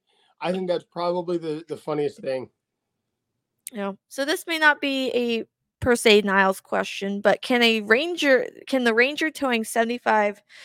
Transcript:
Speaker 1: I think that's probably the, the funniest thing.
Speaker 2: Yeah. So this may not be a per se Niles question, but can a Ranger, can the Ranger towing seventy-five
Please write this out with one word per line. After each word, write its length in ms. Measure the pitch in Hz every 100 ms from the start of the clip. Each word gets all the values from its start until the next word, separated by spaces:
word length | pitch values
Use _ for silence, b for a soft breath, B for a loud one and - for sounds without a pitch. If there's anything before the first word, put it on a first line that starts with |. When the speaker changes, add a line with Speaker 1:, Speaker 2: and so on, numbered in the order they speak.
| _ _ _ _
Speaker 1:
I 100 | 160
think 160 | 185 185
that's 160 | 170
probably 540 | - 170 175 180 175 175
the, 260 | 165 151 165
the 80 | 139
funniest 420 | - 151 147 -
thing. 300 | 139 131 117 _ _ _ _ _ _ _ _ _ _ _ -
Speaker 2:
Yeah. 220 | 226 196 196 _
So 160 | - 277
this 200 | 359 -
may 100 | 320
not 240 | 302 294
be 280 | 277 269 262
a 340 | 247 240 226 - _ _ _
per 160 | 262 240
se 260 | 233 208
Niles 380 | 202 196 190 190
question, 640 | - 202 190 - 196 202
but 200 | 202 -
can 180 | - 247
a 200 | 233 226
Ranger, 680 | 208 233 330 339 294 254 - - -
can 160 | 262
the 120 | 240 220
Ranger 340 | 254 294 311
towing 340 | - 269 233
seventy-five 760 | 220 233 226 240 - 214 208 208 _ b